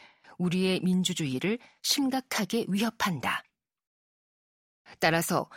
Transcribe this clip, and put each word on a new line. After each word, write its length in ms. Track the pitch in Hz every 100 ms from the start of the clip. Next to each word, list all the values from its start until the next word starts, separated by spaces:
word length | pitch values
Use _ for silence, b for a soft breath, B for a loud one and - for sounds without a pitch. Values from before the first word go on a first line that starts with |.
| B B B B
우리의 440 | 180 180 185 185
민주주의를 760 | 185 185 180 170 147 127 175 233 B B
심각하게 840 | - - 269 262 - - 196 233 -
위협한다. 760 | 196 226 - 202 147 - - - _ _ _ _ _ _ _ _ _ _ _ _ _ - B
따라서 500 | 170 165 - 160 -